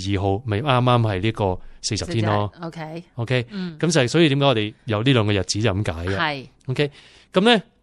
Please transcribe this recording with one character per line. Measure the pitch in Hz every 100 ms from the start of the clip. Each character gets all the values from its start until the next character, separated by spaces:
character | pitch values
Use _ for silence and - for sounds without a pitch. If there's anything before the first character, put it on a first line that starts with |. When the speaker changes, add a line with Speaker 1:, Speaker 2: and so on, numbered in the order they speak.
| 95 98
Speaker 1:
二 |
號， | 98 98
咪 | 127 101
啱 | 139 127
啱 | 123 120
係 | 110 95
呢 | 110
個 | 107 101 90 - -
四 | - 101
十 | 90
天 | 113 107
咯。 | 104 104
Speaker 2:
四 | -
十 | 170
，OK。 | 165 156 170 175
Speaker 1:
OK？ | - 113 127 117
Speaker 2:
嗯。 | 202 180 156
Speaker 1:
咁 | 160
就 | 151
係， | 120
所 | 156
以 | 160
點 | 139
解 | 139
我 |
哋 | 113 104 - -
有 | 104
呢 | 120
兩 | 123 104
個 |
日 | 101
子 | 92 104
就 | 110
咁 | 92 104
解 | 82 87
嘅。 | 98
Speaker 2:
係。 | 160 139 123 _ -
Speaker 1:
OK？ | 131 147 - - - _
咁 | 190
呢， | 220 226 - _